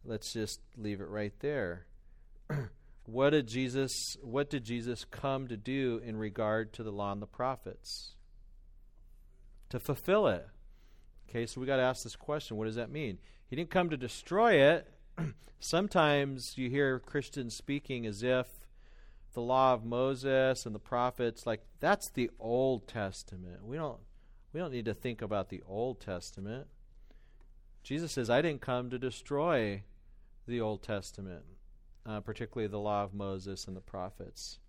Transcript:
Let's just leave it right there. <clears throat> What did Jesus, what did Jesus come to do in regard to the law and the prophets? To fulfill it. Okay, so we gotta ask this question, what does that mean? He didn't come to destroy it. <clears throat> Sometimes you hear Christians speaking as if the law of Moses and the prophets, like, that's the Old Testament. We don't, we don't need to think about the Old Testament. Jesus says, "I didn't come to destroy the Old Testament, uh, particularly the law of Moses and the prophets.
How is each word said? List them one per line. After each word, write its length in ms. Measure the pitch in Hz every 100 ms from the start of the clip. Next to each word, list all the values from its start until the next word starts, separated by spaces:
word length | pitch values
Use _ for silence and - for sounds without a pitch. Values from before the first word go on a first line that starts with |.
Let's 300 | 123 110 -
just 260 | 117 107 - - 123
leave 240 | 107 101
it 80 | 85
right 260 | 104 104 -
there. 460 | 143 147 95 90 - - - - - - -
<clears throat> 60 | 143 113 - - - -
What 260 | 117 139
did 160 | 151 117
Jesus, 680 | 120 131 131 135 - - -
what 280 | 127 127 143
did 140 | 143
Jesus 420 | 110 120 117 117 -
come 420 | - 139 135 131
to 100 | 113
do 420 | 107 135 131 117 117
in 120 | 110
regard 540 | 107 104 107 110 110
to 100 | -
the 80 | 110
law 200 | 101 101
and 100 | 101
the 60 | 101
prophets? 880 | - 127 127 - 90 - - - - - - - - - - - - - - - - - - -
To 100 | 123
fulfill 480 | - 139 - 208 185
it. 200 | 90 - - - - - - - - -
Okay, 180 | 117 117
so 140 | -
we 80 | 127
gotta 140 | 135
ask 220 | 127 127
this 120 | 117 -
question, 420 | - 147 - 107
what 80 | 110
does 100 | 110
that 160 | 117
mean? 260 | 143 135 90 - - -
He 80 | 131
didn't 160 | 170
come 180 | 185 175
to 80 | 147
destroy 560 | 120 - - 185 233
it. 340 | 175 139 165 - - - -
<clears throat> 160 | 160 - - -
Sometimes 1000 | - 165 202 185 151 143 139 135 120 -
you 120 | 127
hear 300 | 135 139 131
Christians 560 | - 147 135 - 120 -
speaking 500 | - 143 - 127 113
as 180 | 101
if 240 | 123 127 123 - - - - - - - -
the 80 | -
law 320 | 120 131 131
of 100 | 123
Moses 840 | 113 120 131 135 135 131 131 127 120
and 100 | 104
the 40 |
prophets, 680 | - 123 123 - 120 113 -
like, 180 | 107 - -
that's 300 | 151 202 -
the 180 | - 120 -
Old 480 | 113 120 131 123 -
Testament. 800 | 117 98 - - 95 90 90 104
We 120 | 143
don't, 220 | 151 117 - - - - -
we 60 | 151
don't 120 | 175
need 140 | 123 110
to 80 |
think 280 | 101 127 113
about 280 | 113 101 92
the 140 | 92 -
Old 320 | 98 123 123
Testament. 680 | - 90 - - 98 123 - - - - - - - - - - - -
Jesus 280 | - 143 165
says, 180 | - 117
"I 120 | 120
didn't 200 | 165 143
come 280 | - 123 123
to 100 | 123
destroy 840 | 127 - - 143 170 147 107 98 - - - - - - -
the 160 | 120
Old 220 | 110 104
Testament, 600 | - 101 - - 95 85 - 92 - - - - 113
uh, 140 | 107
particularly 480 | 101 107 117 123 104
the 120 | 104
law 240 | 104 104
of 100 | 101
Moses 540 | 101 98 95 95 95 -
and 100 | 92
the 40 |
prophets. 800 | - 98 92 - 92 - - -